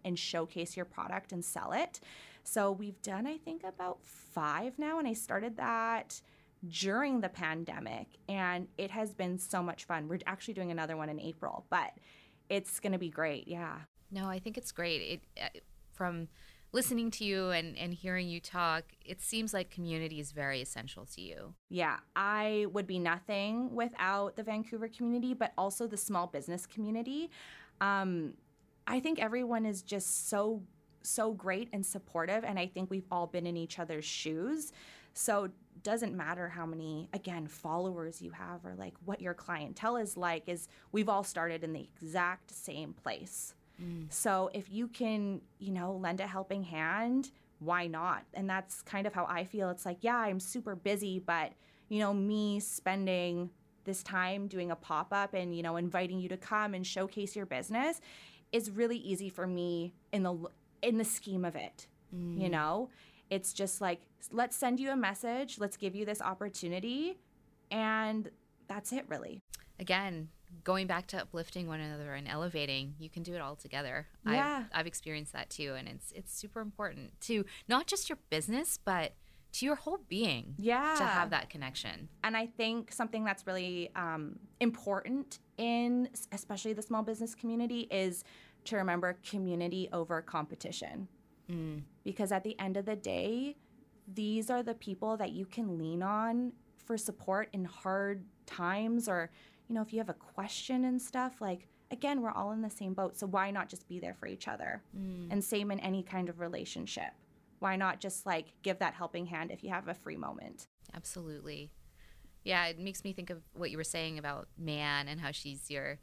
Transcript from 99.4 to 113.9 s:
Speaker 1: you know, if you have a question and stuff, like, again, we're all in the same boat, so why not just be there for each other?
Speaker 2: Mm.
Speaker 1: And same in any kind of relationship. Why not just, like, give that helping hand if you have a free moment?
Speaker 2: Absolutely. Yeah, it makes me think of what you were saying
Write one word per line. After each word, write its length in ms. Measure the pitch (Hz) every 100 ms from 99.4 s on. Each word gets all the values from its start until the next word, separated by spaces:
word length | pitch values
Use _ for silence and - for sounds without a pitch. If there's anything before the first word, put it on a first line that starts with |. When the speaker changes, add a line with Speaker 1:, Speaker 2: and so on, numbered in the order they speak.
| - - -
Speaker 1:
you 80 | 226
know, 60 |
if 100 | 220
you 60 | 220
have 100 | 220
a 40 | -
question 720 | - - 202 - - 254 254
and 140 | 254
stuff, 380 | 254 254 254 254
like, 260 | 202 180 - - -
again, 300 | 247 285 277
we're 100 | 226
all 200 | 190 202
in 100 | 220
the 80 | 220
same 240 | - 190
boat, 220 | 185 185 -
so 100 | 196
why 240 | 190 196
not 180 | 202 -
just 180 | 180 -
be 120 | 175
there 140 | 165 180
for 100 | -
each 200 | 95 -
other? 340 | 113 - - - 196
Speaker 2:
Mm. 300 | 190 180 175
Speaker 1:
And 120 | 202
same 260 | 196 208 202
in 80 | 196
any 220 | 190 190
kind 260 | 185 190 175
of 100 | 170
relationship. 720 | 170 - - - - - 82 - - - - -
Why 160 | 190 190
not 240 | 190 -
just, 260 | 196 - 196
like, 280 | 165 - -
give 160 | 196 185
that 140 | 180
helping 320 | - 170 175 175
hand 240 | 165 165
if 120 | 185
you 60 | -
have 180 | 180 196
a 60 |
free 240 | 185 - 156
moment? 480 | 71 - - - - _ - -
Speaker 2:
Absolutely. 760 | - 185 165 147 147 147 147 - - - - - - -
Yeah, 240 | - 180 170
it 120 | 165
makes 240 | 190 190
me 80 | 196
think 160 | 185 175
of 140 | 170 -
what 160 | 160 170
you 80 | 156
were 60 |
saying 340 | 156